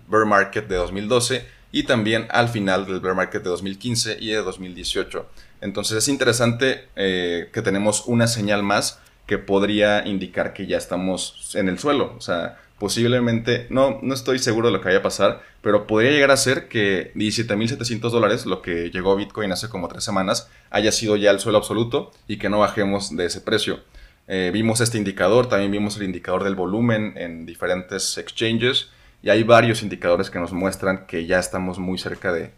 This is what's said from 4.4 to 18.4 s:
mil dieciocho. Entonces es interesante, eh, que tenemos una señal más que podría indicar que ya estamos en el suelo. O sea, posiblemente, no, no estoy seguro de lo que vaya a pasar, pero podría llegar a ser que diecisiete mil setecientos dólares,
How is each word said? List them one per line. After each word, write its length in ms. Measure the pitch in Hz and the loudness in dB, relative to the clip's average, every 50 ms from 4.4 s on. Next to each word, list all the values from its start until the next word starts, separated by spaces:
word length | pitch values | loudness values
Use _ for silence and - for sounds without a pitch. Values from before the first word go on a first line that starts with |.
| 101 92 90 92 | -4 -4 -6 -8
mil 140 | 92 90 90 | -12 -14 -12
dieciocho. 520 | 90 87 - - 98 90 - - - - - - - - - - - | -10 -8 -4 -4 -4 -4 -4 -8 -10 -12 -12 -16 -20 -20 -20 -16 -10
Entonces 380 | - 101 98 104 101 - 110 110 | -10 -6 -6 -4 -4 -2 -2 0
es 100 | 107 143 | 0 0
interesante, 800 | 139 131 131 123 117 123 120 117 117 117 139 131 - - - - - | 0 2 2 2 2 2 2 0 2 2 0 0 0 -2 -6 -12 -6
eh, 540 | - 98 95 92 90 90 87 85 85 82 - | -4 -2 0 0 0 0 -2 -2 -4 -6 -6
que 100 | - 117 | -6 -4
tenemos 420 | 117 101 95 98 104 107 104 - - | -2 0 0 0 0 0 0 0 -2
una 200 | - 120 117 117 | 0 2 2 2
señal 360 | 117 117 117 101 104 104 101 | 2 0 0 0 0 0 0
más 380 | 104 101 101 117 - - - - _ _ _ _ _ | 2 2 2 0 0 -2 -6 -10 _ _ _ _ _
que 120 | - 104 95 | -4 -4 -4
podría 680 | - - 98 98 101 101 104 104 104 104 104 104 - | 0 2 2 2 2 2 2 4 4 4 4 2 0
indicar 460 | 101 101 95 95 92 - 98 85 - | -2 -4 -4 -6 -4 -4 -4 -4 -4
que 140 | - - 95 | -6 -8 -6
ya 120 | 85 87 85 | -4 -4 -4
estamos 720 | - - 90 87 92 95 92 90 - - - - - - - | -2 -4 -4 -4 -2 -2 -2 -4 -6 -8 -12 -14 -14 -6 -4
en 140 | 98 98 95 | -2 -2 0
el 100 | 90 90 | -2 -2
suelo. 360 | - 147 143 127 95 - - | 0 0 0 0 0 -2 -6
O 40 | - | -8
sea, 400 | - - 90 85 82 - - - - _ _ - | -6 -4 -4 -4 -4 -6 -10 -14 -20 _ _ -6
posiblemente, 880 | 104 98 - 113 117 117 127 123 120 117 113 113 113 123 117 - - - | -4 -2 0 2 2 2 2 2 2 2 0 0 0 0 -2 -2 -2 -2
no, 280 | 123 131 139 139 - - | 0 2 2 2 0 -2
no 120 | - 123 135 | -4 -4 -4
estoy 240 | 123 120 131 131 127 | -2 -2 0 0 0
seguro 300 | - 127 110 113 113 120 | 0 0 2 2 2 2
de 60 | 98 | 2
lo 60 | - | 2
que 80 | - 92 | 2 2
vaya 100 | 92 98 | 2 4
a 40 | |
pasar, 400 | - 95 - - 98 104 - - - - - _ | 2 0 0 2 2 2 0 -2 -8 -20 -18 _
pero 240 | - 107 101 104 104 | 0 2 2 2 2
podría 240 | - 107 107 117 135 | 2 2 4 4 6
llegar 200 | 151 147 139 139 | 6 6 6 6
a 60 | 139 | 6
ser 320 | 127 - 127 135 - - - | 6 4 2 0 0 -2 -4
que 420 | - 113 101 101 98 87 - - - | -2 0 2 2 2 0 -2 -4 -4
diecisiete 420 | - 107 107 - 117 110 117 104 | -2 -2 0 0 -2 -2 -2 0
mil 120 | 104 113 113 | 0 0 -2
setecientos 440 | 143 139 117 117 117 117 120 117 | -2 -4 -4 -6 -4 -4 -2 0
dólares, 340 | 113 117 110 101 110 120 | 2 4 4 4 2 0